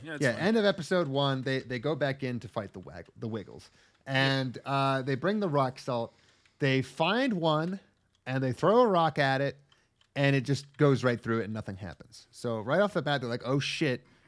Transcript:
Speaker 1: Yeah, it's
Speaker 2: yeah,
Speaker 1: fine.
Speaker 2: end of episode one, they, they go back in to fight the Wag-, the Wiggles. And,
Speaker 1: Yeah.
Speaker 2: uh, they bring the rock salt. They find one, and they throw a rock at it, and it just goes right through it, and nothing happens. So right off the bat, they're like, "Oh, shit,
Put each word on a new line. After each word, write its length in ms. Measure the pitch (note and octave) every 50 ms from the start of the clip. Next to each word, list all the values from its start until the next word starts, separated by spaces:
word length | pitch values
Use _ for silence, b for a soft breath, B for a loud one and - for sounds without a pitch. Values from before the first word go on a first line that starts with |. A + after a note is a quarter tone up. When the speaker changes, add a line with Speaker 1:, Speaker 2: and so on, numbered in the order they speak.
| A2+
Speaker 1:
Yeah, 100 | D#3+ D3+
it's 80 | D3 D3
Speaker 2:
yeah, 100 | B2+ A2+
Speaker 1:
fine. 60 | G#2+ D3+
Speaker 2:
end 140 | G3 A3+
of 80 | A#3 G3+
episode 440 | G3+ F#3+ G3 D#3 - F#3+ F3+ F3 C#3+
one, 340 | C3+ C#3 C#3 C#3 C3+ C3 B2+
they, 160 | C3+ C3 C3
they 220 | - A#2 B2+ B2
go 140 | A2 C#3+ D#3+
back 260 | C3+ D3 C#3 C3+ C#3 C#3
in 160 | B2+ B2 A#2
to 80 | - G#2+
fight 240 | - A#2 G#2 G2 -
the 60 | G2
Wag-, 320 | F2 - - F2+ - - _ -
the 100 | A#2 A2+
Wiggles. 400 | G#2+ A2 F#2 - A#1 D2+ - - b b b b b b b
And, 500 | - C3+ C3+ C3+ C3+ C3+ C3+ C3 B2+ A2+ - -
Speaker 1:
Yeah. 80 | B2+ C#3
Speaker 2:
uh, 300 | C3+ C3+ C#3 C3+ C3+ B2+
they 140 | C#3 C#3
bring 240 | B2 - F3+ G#3 A3
the 80 | G3+ F3+
rock 300 | C#3+ C#3+ C3+ B2+ C3+ -
salt. 340 | - - B2+ A#2+ A#2 - b b b b b b b b b _
They 200 | D3+ C3+ C3 C3
find 540 | C3 - - - E3 E3+ G3+ A#3+ C4+ C#4 G#3+
one, 440 | F3 D#3+ E3 D3+ D3+ D#3+ F3 F#3+ F#3+ - _ _ _ _ _ _ _ _
and 160 | - C3 C3+ C3
they 100 | C3 A#2+
throw 280 | - - E3+ G#3 A#3+
a 60 | B3+
rock 320 | A3+ F#3+ E3+ E3 D#3+ D3 -
at 240 | C#3+ C3+ C3+ C3+ C#3
it, 160 | C#3 - - _ b b b b b _ _ _ _ -
and 180 | C#3+ C#3+ C#3 C#3
it 80 | C3+ A#2
just 180 | C#3 C#3 C3+ - - _ -
goes 260 | D3 C#3+ C3+ A#2 A2+
right 160 | B2+ A#2+ A2
through 200 | - A#2 A2+ A2+ G2+
it, 20 |
and 80 | G2+ A2
nothing 240 | A2 G#2+ - G2+
happens. 500 | F#2+ G2+ F2 D#2 - - - - - - _
So 280 | - - - A#2+ A#2 A2
right 200 | G#2 A#2 C#3+ F3
off 140 | G#3 G3+ -
the 80 | F3 C#3
bat, 180 | D3 C#3+ C#3
they're 80 | B2 A#2+
like, 140 | A#2+ B2 -
"Oh, 140 | A#2+ C3+ C#3+
shit, 440 | C3+ - - - E3 D3 B2+ - b b b b b